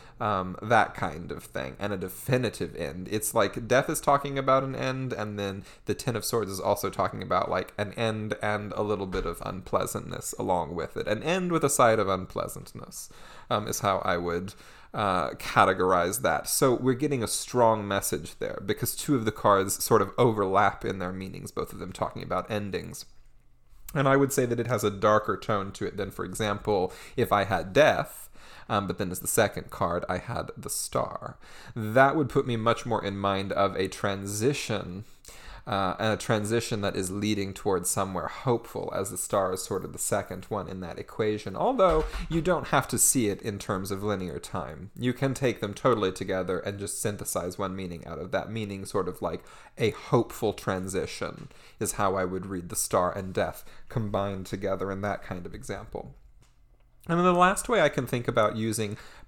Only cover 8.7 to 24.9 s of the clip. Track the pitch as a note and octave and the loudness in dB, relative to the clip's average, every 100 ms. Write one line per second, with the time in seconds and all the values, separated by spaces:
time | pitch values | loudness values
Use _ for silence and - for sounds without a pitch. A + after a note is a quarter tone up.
8.7 | - G#2 G2+ F#2+ F#2 F2 E2+ - F#2+ - | -2 0 0 0 -2 -2 -4 -8 -8 -2
9.7 | G2 - A2 - - - - G2+ F2+ D#2 | 0 0 -4 -6 -8 -8 -4 0 0 0
10.7 | E2+ D#2 - - G#2+ D3 F#3 F3+ E3 C#3+ | -4 -6 -4 -2 -2 0 0 0 2 2
11.7 | - A#2+ A2 G2 F#2 F#2 - - - - | 6 6 6 2 0 -2 -6 -6 -8 -14
12.7 | - - - - - - - - A2+ A2 | -14 -14 -14 -16 -18 -20 -20 -4 -2 -2
13.7 | - G2+ F#2+ G2 F2+ E2+ E2+ G2 - - | 0 2 2 2 0 0 -2 -4 -10 -18
14.7 | - - - G#2 F#2 C#2+ - - - G2 | -20 -10 -2 2 2 0 -4 2 6 8
15.7 | F#2+ F#2 F#2 F2 A2 F#2+ D#2 - - C#3 | 8 6 6 4 2 2 2 0 2 4
16.7 | A#2+ B2 A#2+ D3 C#3 G#2+ - - B2 A#2 | 4 2 2 0 0 -2 -4 -2 4 6
17.7 | A2 G2+ G2 - D#2 E2 - - - G2+ | 6 2 0 0 -4 -6 -8 -6 -6 -4
18.7 | G#2 A#2+ - - C#3 A2 - G#2+ G2 F#2+ | -2 -2 -2 2 2 2 2 6 6 4
19.7 | - - A2+ G2 - B2 G#2+ F#2+ F#2+ G2+ | -2 4 6 6 4 4 4 4 4 4
20.7 | - A2 G2 F#2 F#2 F#2+ F#2 F#2 - - | 2 -4 -4 -6 -6 -10 -10 -8 -6 -6
21.7 | - F#2 F#2 F2+ - F2 F2+ F2+ G#2+ G2+ | -8 -10 -4 -6 -4 -4 -4 -2 -4 -2
22.7 | F2 - C#3 - - - - - - - | -4 -6 -10 -14 -18 -20 -20 -20 -20 -20
23.7 | - - D3 C#3 C#3 C#3 C#3 B2 A#2 A#2 | -18 -6 2 4 6 6 4 2 2 0
24.7 | B2 G#2+ | 2 2